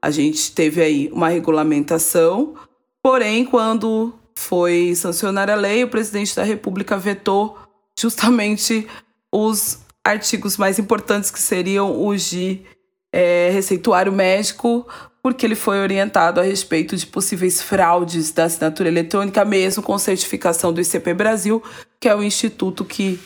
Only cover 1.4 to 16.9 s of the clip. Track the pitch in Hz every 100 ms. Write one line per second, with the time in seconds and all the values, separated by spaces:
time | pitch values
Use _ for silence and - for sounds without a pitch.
1.4 | 165 156 156 147 147 165 160 180 165 190
2.4 | 302 - - _ _ _ 269 262 214 220
3.4 | 247 240 226 226 220 220 226 - _ -
4.4 | - 180 175 175 175 175 185 170 208 196
5.4 | 196 208 196 214 247 226 220 208 202 -
6.4 | 196 214 - 190 196 196 190 196 - 196
7.4 | 214 - - _ _ - 226 - 214 247
8.4 | 208 214 - 226 214 - _ _ _ 208
9.4 | 214 214 - - - _ - 208 208 214
10.4 | 202 196 196 196 196 214 - 208 196 -
11.4 | - 190 180 196 196 - 208 202 180 175
12.4 | 185 190 - _ _ _ _ - 175 175
13.4 | 175 196 190 185 233 185 190 196 185 190
14.4 | 214 - 240 233 240 - - _ 262 262
15.4 | 226 220 - 196 196 196 202 202 170 170
16.4 | 185 196 - 165 160